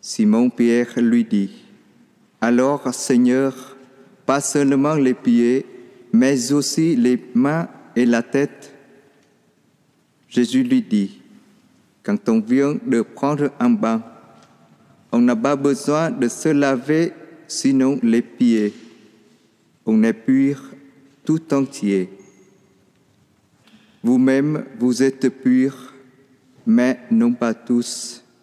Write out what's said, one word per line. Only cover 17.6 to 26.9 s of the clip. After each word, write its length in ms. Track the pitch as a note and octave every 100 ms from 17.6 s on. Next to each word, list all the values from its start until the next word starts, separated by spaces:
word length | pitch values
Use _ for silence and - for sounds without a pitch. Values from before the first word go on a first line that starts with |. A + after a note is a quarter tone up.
| C3+ C3+ C3 C#3
les 180 | A#2 A2+
pieds. 540 | A#2 - A#2+ A2+ G#2 - - - - _ _ _ _ _ _ _ -
On 160 | A2
est 100 | A2
pur 500 | A2 - C3 C#3 C#3 - - - _ _ _
tout 300 | - D#3+ D#3+
entier. 560 | C#3+ C3+ - G#2 G2 F#2 - - _ _ _ _ _ _ _ _ _ _ _ _ _ _ _ _ _
Vous-même, 640 | A#2 B2+ C3 C3+ D3 D3+ - -
vous 240 | B2 A#2+
êtes 280 | C3+ C3+ C3
purs, 640 | - C3 B2+ C3+ C3+ - - - _ _ _ _ _ -
mais 340 | A2+ B2+